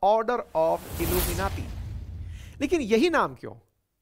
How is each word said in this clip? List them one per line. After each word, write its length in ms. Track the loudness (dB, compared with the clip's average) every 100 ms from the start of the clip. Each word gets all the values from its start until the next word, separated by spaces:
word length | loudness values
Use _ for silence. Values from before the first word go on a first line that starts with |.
| 2
Order 340 | 4 2 -2 -2 0
of 240 | 2 2 -4 -4
Illuminati। 600 | 0 0 0 0 -2 -2 -8 -8 -8 -10 -10 -12 -10 -12 -12 -4
लेकिन 200 | 0 2
यही 280 | 4 4 4
नाम 260 | 4 0 -4
क्यों, 200 | -14 -16 _ _ _ _